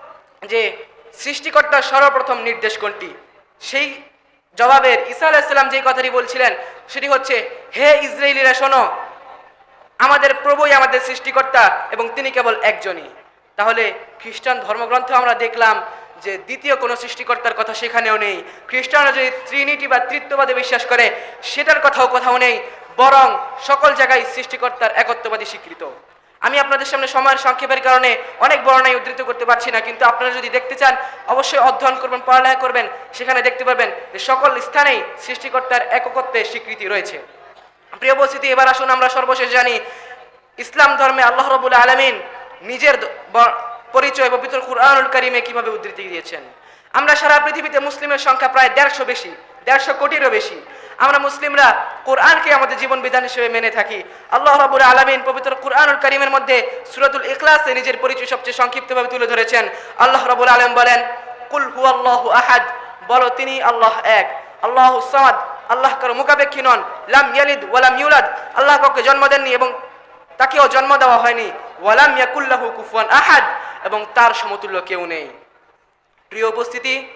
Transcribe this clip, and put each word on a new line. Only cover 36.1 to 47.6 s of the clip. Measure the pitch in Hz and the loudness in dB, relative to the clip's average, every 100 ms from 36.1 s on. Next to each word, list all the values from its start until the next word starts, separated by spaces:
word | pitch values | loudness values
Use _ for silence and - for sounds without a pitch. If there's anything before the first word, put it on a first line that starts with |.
| 254 254 233 | -6 -4 -4
স্বীকৃতি | 208 233 - 220 196 | -4 -8 -12 -12 -6
রয়েছে। | 202 - 151 - _ - _ _ _ _ - | -6 -6 -12 -18 _ -20 _ _ _ _ -6
প্রিয় | 254 | 0
উপস্থিতি, | 269 277 277 269 | 2 0 -2 -2
এবার | 254 262 | 2 2
আসুন | 262 262 | 2 0
আমরা | 254 254 | 0 0
সর্বশেষ | 254 254 254 247 | 0 -2 -2 0
জানি | 247 247 226 - - - - - _ _ - | 0 0 -2 -6 -16 -20 -20 -20 _ _ -18
ইসলাম | 240 302 285 285 | -6 2 2 4
ধর্মে | 269 262 | 2 4
আল্লাহ | 240 247 277 | 2 2 0
রাব্বুল | 262 254 | 0 4
আলামিন | 247 247 262 269 214 - - - - | 4 6 4 2 -2 -10 -18 -20 -18
নিজের | 190 254 285 254 | -14 0 2 2
দ-, | 220 - - | -2 -12 -2
ব-, | 226 233 - - - - | 4 4 2 -8 -14 -2
পরিচয় | 254 277 262 247 | 0 0 0 0
পবিত্র | 247 262 269 | 0 -4 -8
কুরআনুল | 254 247 262 269 269 | -6 2 4 4 2
কারীমে | 262 254 247 | 0 -2 -4
কিভাবে | 233 233 220 | -4 -6 -6
উদ্ধৃতি | 214 208 190 | -8 -12 -14
দিয়েছেন। | 190 175 160 160 127 - _ _ _ | -14 -14 -14 -16 -18 -20 _ _ _
আমরা | 254 294 294 | -2 2 2
সারা | 294 294 | 4 2
পৃথিবীতে | 294 311 | 2 -4